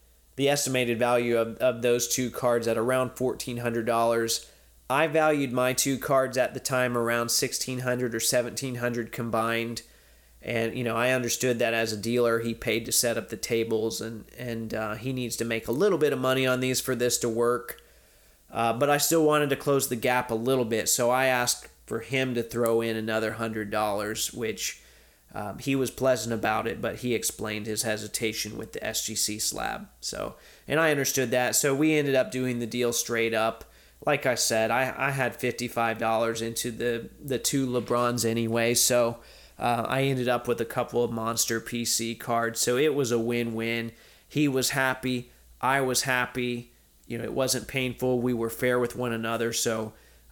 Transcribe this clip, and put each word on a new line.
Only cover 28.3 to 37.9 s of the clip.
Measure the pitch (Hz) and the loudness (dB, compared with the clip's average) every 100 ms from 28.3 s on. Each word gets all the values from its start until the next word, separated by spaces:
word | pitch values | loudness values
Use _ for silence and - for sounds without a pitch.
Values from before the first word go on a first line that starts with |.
| 110 104 113 | -2 -6 -8
with | - | -10
the | - - | -8 -6
S | 110 | -4
G | - 107 | -4 -2
C | - 107 | -2 -2
slab. | - - 55 58 - - | -4 -2 -4 -6 -10 -12
So, | - - 55 - - - - | -8 -6 -8 -10 -20 -14 -2
and | 147 | 2
I | 160 | 4
understood | 143 135 135 123 | 2 0 0 2
that, | 123 123 - | 2 2 2
so | 143 | 2
we | 135 156 151 | 4 4 4
ended | 143 | 4
up | 131 123 | 2 2
doing | 127 127 120 | 0 -2 -2
the | 117 | -2
deal | 123 120 | 0 0
straight | 120 - 117 113 | 0 0 0 2
up. | 113 113 - - - - - - | 2 0 -2 -12 -20 -20 -6 0
Like | 143 135 | 2 2
I | 120 | 2
said, | - 113 113 | 2 2 2
I, | 120 131 - | 2 0 -2
I | 135 | -2
had | 139 123 | 0 -2
fifty-five | - 123 - 120 120 113 110 | 0 -4 -2 -4 -2 -2 0
dollars | 113 113 117 113 | 0 2 0 -2
into | 113 117 123 | -4 -4 -6
the, | 113 120 117 - - | -2 -2 -2 -6 -10
the | 143 127 | -4 -2
two | - 143 131 | 0 0 0
LeBrons | 123 113 | 0 0